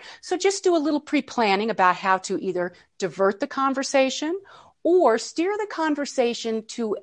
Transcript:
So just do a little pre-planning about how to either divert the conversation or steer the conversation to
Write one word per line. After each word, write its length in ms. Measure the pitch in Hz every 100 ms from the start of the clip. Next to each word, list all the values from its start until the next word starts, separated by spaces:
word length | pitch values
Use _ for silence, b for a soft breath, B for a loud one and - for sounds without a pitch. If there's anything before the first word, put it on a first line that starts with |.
| B B
So 160 | - 359
just 260 | 381 392
do 120 | 370 339
a 40 |
little 220 | 294 294
pre-planning 680 | - 294 - - 214 196 226
about 280 | 202 185 175
how 200 | 196 190
to 200 | 190 185
either 320 | 190 180 175 b b _
divert 420 | 185 151 196 196
the 40 | 285
conversation 920 | - 269 269 269 277 262 254 302 381 b b b _
or 340 | 311 359 285 226
steer 380 | - - 349 415
the 100 | 415
conversation 1000 | - 311 285 285 - 240 226 226 220 220
to 300 | - 220 -